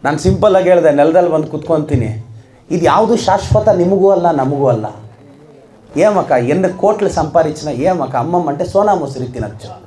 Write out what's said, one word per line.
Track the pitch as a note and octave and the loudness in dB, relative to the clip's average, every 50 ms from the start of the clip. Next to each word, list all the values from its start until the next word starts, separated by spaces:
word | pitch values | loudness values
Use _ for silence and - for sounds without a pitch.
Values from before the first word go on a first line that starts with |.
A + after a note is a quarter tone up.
| - | -2
ನಾನು | C3+ D3+ D3+ | -2 -4 0
ಸಿಂಪಲ್ಲಾಗಿ | D#3 F#3 G3 F3+ G3 G#3+ F#3 F#3+ F3+ F3+ | 0 0 0 2 2 4 4 4 4 4
ಹೇಳ್ದೆ, | F3+ F3 D#3+ D#3 | 4 4 4 4
ನೆಲದಲ್ಲಿ | C#3+ C#3+ C#3+ D#3+ E3 F#3 F3 F3 | 4 4 2 4 4 4 2 2
ಬಂದು | D#3 D#3 D#3 | 0 -2 -2
ಕುತ್ಕೊತೀನಿ. | D#3 - C#3+ - - E3 D#3 D3 - B2+ B2 - - A2 A2 - - - - - - - - _ - | -4 -8 -10 -4 -2 -2 -2 -2 -2 -2 -2 -2 -4 -6 -10 -12 -16 -20 -20 -20 -20 -20 -20 _ -6
ಇದು | D#3+ F3 D#3+ | -4 0 0
ಯಾವುದು | D#3 C#3+ F#3 A3 G#3+ A#3+ | 2 2 2 2 2 0
ಶಾಶ್ವತ | - - F#3+ F#3+ G3 - - - G#3+ G#3 A3+ | 0 0 0 -2 -2 0 0 0 2 4 2
ನಿಮಗೂ | G3 F3+ F3 F3+ G3 F#3+ F#3 G3 | 2 2 2 2 2 2 4 4
ಅಲ್ಲ, | G3 F3 F3 E3+ | 2 4 2 0
ನಮಗೂ | D#3+ C#3+ C3 C3 D3 C#3 C#3 C3 | 0 0 -2 -2 -2 0 0 0
ಅಲ್ಲ. | A#2+ A2 G#2+ G#2 - - - - - - - - - - - - - - - - - - _ - - | 0 0 -4 -8 -12 -14 -20 -20 -20 -20 -20 -20 -20 -20 -20 -20 -20 -20 -20 -20 -20 -20 _ -8 -2
ఏమక్క, | C#3+ F3+ G#3+ G#3 F#3 C#3 - | 0 2 2 2 0 0 0
ఎన్ని | C#3+ B2+ A#2+ B2 D3 F#3 F#3 F3+ F3+ - | 0 0 2 0 0 0 0 -2 -2 0
కోట్లు | - G#3 G#3+ G#3 G3+ F#3+ | 0 0 0 0 -2 -2
సంపాదించినా | - F3 D#3 D3+ - E3+ D#3+ D#3 D3+ - D3 D3+ | -2 -2 -4 0 0 0 0 0 -4 -6 -8 -8
ఏమక్క, | C3+ A#2+ C#3 F#3 F#3 E3+ C3+ B2 C#3 | -6 -2 -2 -2 0 -2 -4 -4 -4
అమ్మమ్మ | B2+ A#2 D#3+ F3 F3+ F3 D3 | -4 -4 -2 -2 -2 -2 -2
అంటే | C#3+ D3 F3 | -4 -6 -6
సోనా | F3 - F#3+ G#3 G#3 G3 | -2 0 0 0 2 0
మసూరి | F3 D3 C3 - C3 B2 | -2 -2 -8 -8 -10 -10
తినచ్చు. | - - A#2+ A2 G2+ G2+ - - - - - - | -10 -8 -10 -10 -10 -12 -14 -18 -18 -18 -20 -20